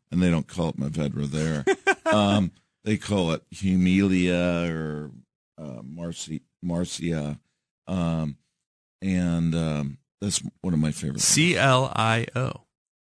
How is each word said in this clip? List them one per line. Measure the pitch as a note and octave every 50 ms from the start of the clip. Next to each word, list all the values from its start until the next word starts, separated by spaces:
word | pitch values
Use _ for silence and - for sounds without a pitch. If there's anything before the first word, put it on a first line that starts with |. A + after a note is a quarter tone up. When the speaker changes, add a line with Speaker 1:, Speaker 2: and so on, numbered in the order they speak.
| _ _
Speaker 1:
And | - F2+ F2+
they | F2+
don't | E2+ D#2+ - -
call | - F2+ E2 D#2+
it | - -
Mourvèdre | C2+ D2 D#2 E2 D2+ C#2+ - C#2 C#2+ C#2+
there. | C#2 D#2 D#2 D#2+ D#2 D2 C#2+ -
Speaker 2:
<laughs> | G4 - - G4 F#4+ - - E4 D#4+
Speaker 1:
Um, | - - G3+ G3+ G#3 F#3+ E3+ - _ _ _ _ _ _
they | G#2+ G#2+ G2
call | - - G#2 G2 F2+ E2 D#2+
it | - - _ -
Humilia | - G2 F#2+ F#2 F#2 F2+ F2+ F#2 F#2+ G2 G2 F#2+ F#2 F2+ F2+ F2+ F2 F2 F2 F2 E2+ E2+ E2+
or, | E2 D#2+ D#2 D#2 D2+ D2+ D2+ C#2+ C2 B1+ - _ _ _ _ _ _
uh, | - D#2 D2 B1 A1+
Marci-, | G#1+ C2 D2+ E2+ E2+ E2+ E2 - - - D#2 D2 - _ _ _ -
Marcia. | F2 E2+ E2+ F2+ E2+ - - E2 E2+ E2 D#2 D2 D2 D2 - - _ _ _ _ _ _ _ _
Um, | - F#2 F#2 E2+ E2 E2 E2 D#2+ D2+ C#2 - _ _ _ _ _ _ _ _ _ _ _ _
and, | - F#2+ F#2 F2+ F2+ E2+ E2+ E2+ E2 E2+ D#2+
um, | E2 D#2+ D#2+ D2+ D2 D2 C#2+ C#2 - _ _ _ _
that's | G2 G#2 F#2 - - - - _
one | - F#2 F2
of | D2+
my | D#2 D2+
favorite | D2+ - - D2 C2+
wines. | - -
Speaker 2:
C | - - - D#3+ F3 D#3+
L | - A2+ C3+ C3 B2+ C3+ C3 -
I | - A2 A2+ A2+ A#2 A#2 - -
O. | B2 B2+ C3 - - - _ _ _ _ _ _ _ _ _ _